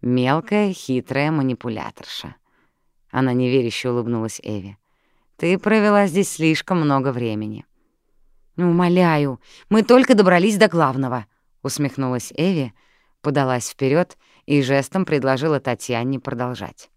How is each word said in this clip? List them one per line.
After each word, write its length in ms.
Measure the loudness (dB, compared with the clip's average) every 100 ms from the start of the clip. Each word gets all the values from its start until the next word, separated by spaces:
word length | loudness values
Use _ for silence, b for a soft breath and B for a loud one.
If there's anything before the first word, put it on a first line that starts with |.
"Мелкая, 680 | 0 0 2 0 0 0 0
хитрая 600 | -4 -4 -4 -2 -2 0
манипуляторша". 1040 | 0 -2 -4 -6 -8 -10 -14 -16 -14 -14 -18 _ _ _ _ _ _ _
Она 220 | -2 0
неверяще 580 | 0 0 0 0 -4 -4
улыбнулась 500 | -4 -2 -4 -6 -8
Эви. 340 | -10 -10 -10 -18 _ _ _ _ _ _
"Ты 220 | -2 -2
провела 480 | 0 2 4 4 2
здесь 240 | 0 -2
слишком 500 | 0 0 0 -2 -2
много 300 | 2 0 0
времени". 560 | -4 -4 -4 -8 -10 -16 _ _ _ _ _ _ _ _ -2
"Умоляю, 840 | 0 2 2 4 4 2 0 -4 b b b
мы 140 | 0
только 320 | 6 6 8
добрались 440 | 6 6 6 4 4
до 100 | 4
главного", 580 | 4 0 0 -4 -6 -10 _ _ _
усмехнулась 720 | -10 -4 -4 -2 -4 -4 -6 -2
Эви, 360 | -2 0 -4 _ _ _ _ _
подалась 480 | -2 0 0 -2 -4
вперёд 480 | -4 0 0 -2 -6 b b -2
и 160 | 0
жестом 420 | 2 0 0 -4
предложила 560 | -2 -2 0 -2 0 -2
Татьяне 600 | -2 -6 -4 -4 -4 -6
продолжать. 680 | -6 -8 -6 -8 -12 -16 -20